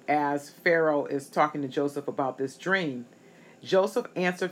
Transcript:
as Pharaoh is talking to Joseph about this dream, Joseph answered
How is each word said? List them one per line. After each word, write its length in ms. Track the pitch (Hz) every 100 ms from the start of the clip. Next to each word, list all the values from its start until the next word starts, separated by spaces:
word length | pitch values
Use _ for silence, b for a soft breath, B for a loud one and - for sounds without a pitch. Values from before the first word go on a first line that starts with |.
| -
as 420 | 147 143 147 -
Pharaoh 560 | - 180 165 156 147 131
is 220 | 139 -
talking 340 | 175 151 147
to 60 | 135
Joseph 400 | 151 143 143 -
about 300 | - 131 127
this 180 | 135 -
dream, 500 | 175 190 160 123 120 B B B B B
Joseph 440 | 123 185 202 240 - 175
answered 340 | 180 180 180